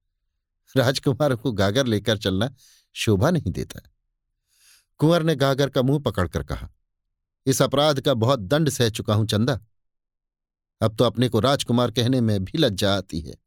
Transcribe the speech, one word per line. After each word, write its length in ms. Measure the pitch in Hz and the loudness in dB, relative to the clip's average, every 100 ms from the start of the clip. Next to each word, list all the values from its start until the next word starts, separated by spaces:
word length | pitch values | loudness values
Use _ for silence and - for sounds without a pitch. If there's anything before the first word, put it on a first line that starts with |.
| _ _ _ _ _ _ _ 131 | _ _ _ _ _ _ _ 0
"राजकुमार 600 | 123 139 147 117 151 123 | 0 0 -2 0 0 0
को 160 | 139 | -4
गागर 340 | 101 101 110 131 | 0 0 2 0
लेकर 320 | 107 110 107 | 0 0 -2
चलना 360 | 101 95 127 - _ _ _ | 0 -2 -2 -6 _ _ _
शोभा 380 | - - 98 131 | -6 0 2 2
नहीं 220 | 180 - | 0 -4
देता।" 280 | 71 - - - _ _ _ _ _ _ _ _ _ _ - | -6 -8 -12 -20 _ _ _ _ _ _ _ _ _ _ 0
कुंवर 240 | 151 170 | 2 2
ने 140 | 160 143 | 2 0
गागर 340 | 139 139 139 | 0 2 0
का 120 | 139 | 2
मुंह 180 | 127 147 | 0 0
पकड़कर 420 | 139 101 85 82 | -2 -2 -2 -4
कहा, 280 | 71 69 - _ _ _ _ _ _ _ - | -6 -8 -10 _ _ _ _ _ _ _ -2
"इस 160 | 131 | 0
अपराध 380 | 131 127 156 135 | 2 2 2 0
का 140 | 147 | 0
बहुत 260 | 123 110 139 | 0 2 0
दंड 300 | 92 147 156 | 0 0 0
सह 180 | - 117 | 0 -2
चुका 260 | 107 107 | -2 -2
हूं 120 | 107 107 | 0 0
चंदा, 340 | 104 123 117 - _ _ _ _ _ _ _ _ _ _ - | 0 0 -4 -8 _ _ _ _ _ _ _ _ _ _ -2
अब 140 | 110 107 | -2 2
तो 80 | |
अपने 240 | 120 110 123 | 0 2 0
को 120 | 113 | 2
राजकुमार 500 | 120 139 - 120 120 | 2 0 0 0 0
कहने 300 | 123 117 131 | 0 0 2
में 240 | 113 101 | 2 0
भी 140 | 92 160 | -2 -2
लज्जा 380 | 139 95 101 98 | -2 0 0 -2
आती 240 | - 80 | -4 -10
है।" 160 | 71 - | -10 -16